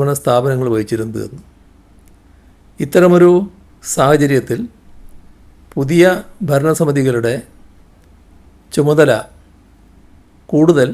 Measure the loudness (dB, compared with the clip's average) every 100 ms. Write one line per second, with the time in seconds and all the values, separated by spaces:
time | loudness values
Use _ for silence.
0 | -2 -4 -2 -2 -2 -4 -2 -4 -4 -6
1 | -8 -10 -12 -16 -20 _ _ _ _ _
2 | _ _ _ _ _ _ _ -12 -2 2
3 | 4 6 4 4 -2 -14 _ _ -10 -2
4 | 0 2 2 -2 -2 -8 -8 _ -20 -20
5 | -20 -20 -20 -20 -20 _ -12 -8 -2 2
6 | 2 0 -8 -10 -2 -2 0 -2 -2 0
7 | 0 -2 -2 -6 -10 _ -20 _ _ _
8 | _ _ _ -20 _ _ _ -2 0 2
9 | 2 2 -4 _ _ _ _ _ _ _
10 | _ _ _ _ -4 0 2 2 0